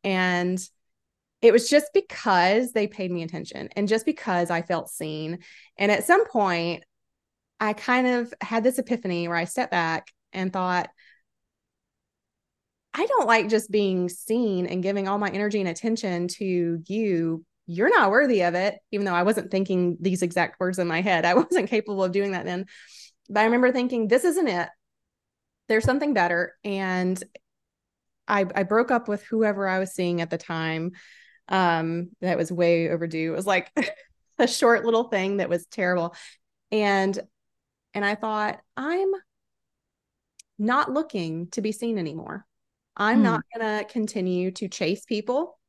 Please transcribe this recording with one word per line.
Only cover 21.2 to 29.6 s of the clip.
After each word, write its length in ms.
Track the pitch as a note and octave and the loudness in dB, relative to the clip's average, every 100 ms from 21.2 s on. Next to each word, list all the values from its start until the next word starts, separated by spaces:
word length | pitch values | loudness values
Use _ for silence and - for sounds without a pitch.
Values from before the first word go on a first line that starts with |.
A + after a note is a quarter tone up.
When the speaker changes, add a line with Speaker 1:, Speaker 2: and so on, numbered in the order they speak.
Speaker 1:
I 100 | E3+ | 4
<laughs> 0 | |
wasn't 360 | F3+ - F4+ G3+ | 4 4 0 2
capable 340 | A3+ G#3+ G3 | -2 -2 -2
of 80 | F#3 | 0
doing 200 | F#3 G3+ | 0 -2
that 120 | F#3 | -4
then. 220 | F3+ F3+ F#3+ - - - - _ _ | -4 -6 -8 -16 -20 -20 -20 _ _
But 120 | G#3+ | 2
I 40 | |
remember 280 | A3 A#3+ B3+ | 4 4 4
thinking, 360 | C4 B3 B3 G#3+ | 2 0 0 2
"This 160 | B3 | 4
isn't 240 | F4+ E4 D#4 | 4 2 0
it. 200 | F3+ E3+ _ _ _ _ _ _ _ _ _ _ | 0 -4 _ _ _ _ _ _ _ _ _ _
There's 160 | A3 | 0
something 280 | A3+ C4+ D4 | 2 0 2
better." 420 | A#3 F3 F3 F3 _ | 2 2 2 -2 _
And 580 | G#3 G3 F#3+ F#3 F3+ F#3 - - _ _ _ _ _ _ _ _ - | -6 -4 -2 0 0 -2 -6 -20 _ _ _ _ _ _ _ _ -2
I, 180 | G#3 F#3 | 0 0
I 80 | G3 | -2
broke 260 | F#3+ G#3+ B3 | 0 0 2
up 180 | A#3+ A#3 | 0 -2
with 140 | G#3 | -8
whoever 440 | - A3+ G#3+ G3 | -4 0 0 0